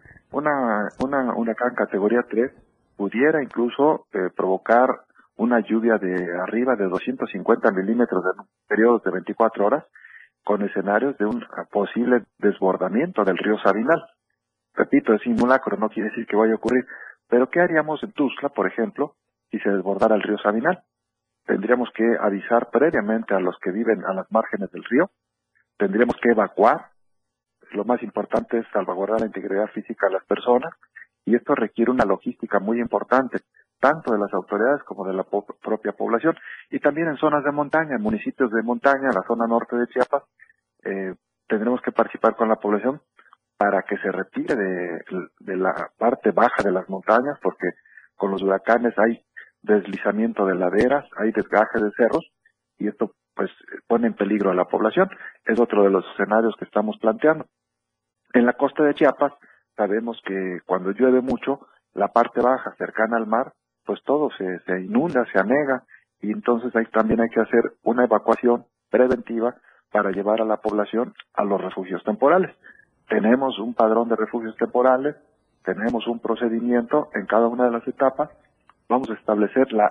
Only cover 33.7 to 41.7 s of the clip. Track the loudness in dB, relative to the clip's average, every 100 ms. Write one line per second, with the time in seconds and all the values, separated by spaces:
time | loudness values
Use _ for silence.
33.7 | _ 0 0 0 -2 0 -4 -4 0 0
34.7 | 0 -4 -10 -6 -6 -4 -6 -6 -10 -6
35.7 | -6 -4 -6 -2 0 0 -4 -8 -20 -10
36.7 | -2 -2 0 -2 0 0 2 0 -2 -2
37.7 | -2 0 -2 -2 -4 -4 -2 0 0 -2
38.7 | 0 2 2 2 0 -2 -2 0 0 0
39.7 | -2 -2 0 0 -2 -6 _ _ _ _
40.7 | _ -8 -6 -8 -10 _ _ -6 -2 0